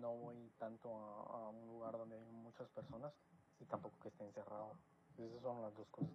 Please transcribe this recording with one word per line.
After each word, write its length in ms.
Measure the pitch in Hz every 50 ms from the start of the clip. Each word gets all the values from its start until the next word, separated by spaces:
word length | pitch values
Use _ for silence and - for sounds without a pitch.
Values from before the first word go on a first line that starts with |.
no 120 | 117 117 117
voy 380 | 117 120 120 120 120 117 113 - -
tanto 360 | 117 113 113 113 - 120 110
a, 520 | 107 107 107 104 107 - - - 117 113
a 20 | 107
un 180 | 110 113 113
lugar 300 | 113 117 117 113 113 113 113
donde 180 | 113 113 113
hay 80 | 110 113
muchas 420 | 113 117 113 117 120 - - 123 -
personas 420 | - - - - 113 113 143 147 - - - - - - - - - -
y 40 | 123
tampoco 320 | - - - 104 104 - -
que 60 | - 107
esté 160 | - - 107
encerrado. 480 | 101 - 107 98 104 104 107 107 107 170 175 - - - - - - -
Esas 260 | 120 117 113 117 120
son 200 | 123 127 120 120
las 120 | 110 107 104
dos 140 | 110 104 -
cosas 220 | - - - -